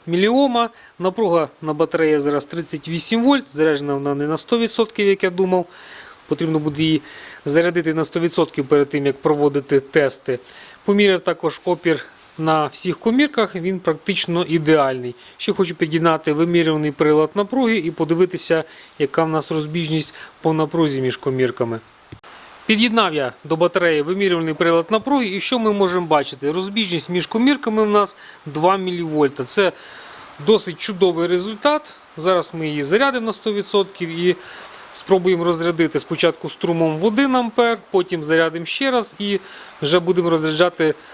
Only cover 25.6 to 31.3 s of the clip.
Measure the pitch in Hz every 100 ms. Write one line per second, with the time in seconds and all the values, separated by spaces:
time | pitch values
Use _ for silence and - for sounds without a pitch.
25.6 | 220 202 185 180 165 151 139 131 139 170
26.6 | 190 208 196 170 - 180 - 226 262 285
27.6 | 240 220 214 208 196 - - - 156 151
28.6 | 175 196 185 175 165 151 139 139 123 -
29.6 | 92 - - - - - - - 147 214
30.6 | 180 156 - 185 185 165 170